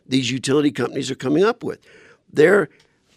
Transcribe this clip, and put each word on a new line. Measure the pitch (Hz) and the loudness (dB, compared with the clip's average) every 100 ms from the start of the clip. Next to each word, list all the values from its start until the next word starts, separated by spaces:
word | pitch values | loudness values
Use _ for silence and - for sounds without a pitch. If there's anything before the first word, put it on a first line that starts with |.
| - | -4
these | 131 123 | -2 -2
utility | 127 131 139 147 | -4 0 0 0
companies | 135 123 135 127 | -2 -4 -6 -8
are | |
coming | - 127 147 | -8 -2 0
up | 202 240 | 0 -2
with. | - - _ - - _ _ | -8 -12 _ -20 -20 _ _
They're | 143 156 202 156 _ _ _ _ | 2 4 4 0 _ _ _ _